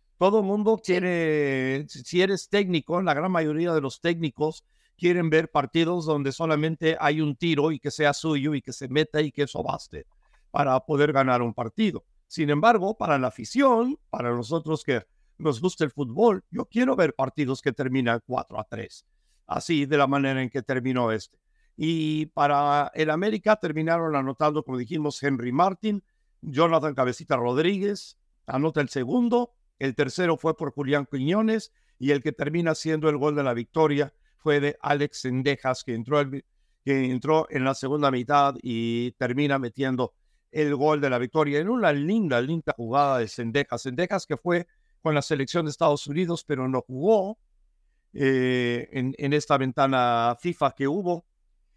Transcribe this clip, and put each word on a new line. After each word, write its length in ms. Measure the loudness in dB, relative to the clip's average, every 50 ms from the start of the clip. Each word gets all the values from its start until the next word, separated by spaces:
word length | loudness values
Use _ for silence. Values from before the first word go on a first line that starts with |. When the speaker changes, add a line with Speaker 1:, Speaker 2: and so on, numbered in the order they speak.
| _ _ _ _
Speaker 1:
Todo 260 | 2 4 4 4 2
mundo 340 | 2 0 0 2 2 0 0
Speaker 2:
Sí. 140 | 0 0
Speaker 1:
quiere, 920 | 0 0 0 0 0 0 0 0 2 2 2 0 0 0 0 -2 -2 -4 -6 -8
si, 160 | -14 -16 -12
si 180 | -2 0 2
eres 280 | 2 2 0 -4 -4 -2
técnico, 520 | 0 0 0 2 0 -2 -2 -2 -2 0
la 120 | 0 0 0
gran 180 | 0 0 0
mayoría 420 | 0 0 0 0 0 0 0 0 0
de 80 | 0
los 180 | 0 -2 -6 -4
técnicos 640 | -2 -2 -2 -2 -4 -6 -2 -2 -2 -2 -2 -6 -14 _ _ _ _ _ _ _
quieren 320 | 0 2 2 2 2 4
ver 200 | 4 2 2 2
partidos 560 | 0 -2 -2 0 0 0 2 2 0 -2 -2
donde 260 | -2 -2 0 0 -2
solamente 640 | -2 -2 0 0 2 2 0 -2 -2 0 0 0 0 2
hay 200 | 0 0 0 0
un 160 | -2 -2 -2
tiro 360 | -2 0 0 2 2 2 0
y 80 | 0 -2
que 100 | -6 -8
sea 240 | -2 0 2 2 2
suyo 400 | 0 -2 -2 0 0 0 -2 -2
y 80 | -4
que 120 | -6 -8 -12
se 140 | -12 -10 -2
meta 340 | 0 0 0 0 0 -2
y 100 | -2 -2
que 120 | -2 -4 -4
eso 200 | -4 -4 -6 -6
baste 440 | -6 -6 -8 -10 -14 -16 -16 -16 -16 _ _ _ _ _ _ _ _
para 280 | -2 0 2 2 2 0
poder 300 | 0 0 2 2 4 4
ganar 300 | 4 2 2 4 2 2
un 120 | 0 -2 -2
partido. 520 | -4 -6 -6 -2 0 0 0 0 -4 -10 _ _ _ _ _
Sin 220 | -6 -2 0 0
embargo, 480 | 2 4 6 4 4 4 2 -2 -2 -2
para 200 | 0 0 2 2
la 100 | 0 -2
afición, 720 | -4 -6 -12 -4 0 2 4 4 4 4 2 0 -4 -6 _ _
para 200 | -8 -4 -2 -2
nosotros 520 | -2 -2 -2 -4 -4 -4 -2 -4 -4 -4 -2
que 220 | -2 -2 -2 -2 _ _ _ _ _ _ -4
nos 220 | -2 -2 -2 0
gusta 240 | -2 -4 -2 0 -2
el 80 | -4
fútbol, 520 | -2 -6 -6 -6 0 2 4 4 4 2 -4 _
yo 140 | -8 -8 -8
quiero 300 | -4 -2 0 0 2 2
ver 180 | 2 2 2 2
partidos 480 | -2 -4 -4 -2 -2 -2 -2 -2 -2
que 120 | -2 -4 -2
terminan 480 | -2 -2 -2 0 0 2 2 0 0 -2
cuatro 320 | -4 -4 -4 -4 -6 -8 -10
a 60 | -10
tres, 420 | -10 -10 -12 -12 -12 -16 -20 -20 _ _ _ _ _ _ _ _ -8
así 380 | -6 -6 -2 0 0 0 2
de 120 | 2 4 4
la 100 | 4 4
manera 340 | 2 0 0 0 0 -2
en 80 | -4 -4
que 120 | -6 -6
terminó 500 | -4 -4 -4 -2 -2 -2 0 0 0 0
este. 260 | 0 -2 -4 -10 _ _ _ _ _ _ _ _ _
Y 520 | -6 -4 -2 -2 -2 -2 -2 -2 -2 -4 -4
para 640 | -2 0 2 2 4 2 2 2 2 2 0 0 -2
el 140 | -2 0 0
América 480 | 0 0 0 -2 -2 0 2 2 2 2
terminaron 580 | 0 -4 -4 -2 0 0 0 0 0 0 0
anotando, 480 | 0 -2 -2 -2 0 0 0 0 0 -4
como 140 | -4 -6 -6
dijimos, 440 | -6 -4 -4 -4 -4 -4 -4 -2
Henry 300 | -2 -2 -2 -2 -2 -2
Martin, 500 | 2 2 2 2 2 -2 -4 -4 -4 -4 -6 _ _ _ _ _ _ _
Jonathan 540 | -14 -6 2 2 4 4 4 2 2 0 0
Cabecita 400 | 0 0 0 -2 -4 -4 -2 -2
Rodríguez, 800 | 0 0 0 0 2 2 2 0 0 -2 -2 -4 -6 -10 -16 -20 _ _ _ _ _ _ -6
anota 320 | -2 0 0 0 0 0
el 80 | -2 -2
segundo, 640 | -2 -4 -2 0 0 0 2 2 2 2 0 -2 _ _ _ _ _ _
el 160 | -4 -4 0
tercero 440 | 0 -2 -2 0 0 0 0 0 0
fue 180 | 0 -2 -2
por 160 | -2 -4 -6
Julián 340 | -6 -6 -2 0 0 0 0
Quiñones, 680 | -2 -4 -2 0 0 2 2 2 2 0 -2 -4 -8 _ _ _ _ _ _
y 120 | 0 2
el 120 | 2 2 2
que 80 | -2
termina 420 | -4 -4 -4 -2 -2 0 0 0 -2
siendo 340 | -2 -2 -2 -2 0 2 0
el 80 | 2 2
gol 180 | 0 0 0
de 80 | 0 0
la 100 | 0 -2
victoria 600 | -2 -6 -4 _ 2 2 4 4 0 -2 -2 -6 _ _ _ _ _
fue 240 | _ 2 2 2
de 160 | 2 0 -2 -4
Alex 440 | -2 -2 0 0 0 -2 -4 -6 -6
Cendejas, 600 | -4 -2 0 0 0 -2 0 -2 -2 -4 -4 -4
que 120 | -6 -6
entró 240 | -6 -4 0 0 0
al, 260 | 0 0 -4 -10 -14 _ _ _ _ _ _ _ _
que 260 | 0 0 2 2 0
entró 360 | -2 -2 0 2 2 2 2 0
en 160 | -2 -2 -2
la 80 | -2 -2
segunda 360 | -2 -4 -4 -2 0 2 2
mitad 460 | 2 0 0 2 4 4 4 4 0 -2
y 500 | -6 -6 -4 -2 -2 -2 -2 -2 -2 -4 -4
termina 460 | _ -4 -2 0 0 0 2 0 0
metiendo 540 | -2 -4 -4 -4 -2 -2 0 0 -2 -4 -4 _ _ _ _ _ _ _
el 260 | -2 -2 0 0 2
gol 260 | 2 2 2 2 2
de 80 | 2 0
la 80 | 0 0
victoria 420 | -2 0 0 2 2 2 2 0
en 100 | 0 0
una 220 | 0 2 2 2
linda, 480 | 2 2 0 0 0 0 0 2 2 0
linda 340 | 0 0 -2 -4 -4 -6 -6 -6
jugada 400 | -6 0 2 2 2 4 2 0
de 100 | -2 -4
Cendejas. 540 | -6 -6 -6 -2 -2 -2 -2 -2 -6 -8
Cendejas 440 | -6 -8 -4 -4 -4 -2 -2 -6 -4
que 120 | -6 -8 -6
fue 280 | -2 0 0 0 -2 -4 _ _ _ _ _ _
con 120 | -2 0 0
la 80 | 0
selección 440 | 0 0 -2 -2 -2 -2 -2 -2 -2
de 60 | -2
Estados 360 | -2 0 2 2 2 0 -2 -4
Unidos, 380 | -2 -2 0 0 -2 -6 -4 -4
pero 220 | -4 -2 -2 -2
no 120 | -2 -2
jugó, 560 | -4 -4 -8 -2 2 2 4 2 2 -2 -8 -12 _ _ _ _ _ _ _ _ _ _ _ _ _ _ -4
eh, 760 | 0 2 2 4 4 2 2 0 0 0 -2 -2 -4 -6 -8
en, 220 | -6 -4 -4 -4 -4 -4
en 160 | -2 0 0
esta 240 | 0 2 2 0 2
ventana 800 | 2 -2 0 0 2 2 2 2 2 2 2 2 2 0 0 -2
fifa 320 | -4 -6 -2 -2 -2 -2
que 160 | -2 -2 -2 -2
hubo, 380 | -2 -2 -2 -2 -4 -4 -6 _ _ _ _ _ _ _ _ _ _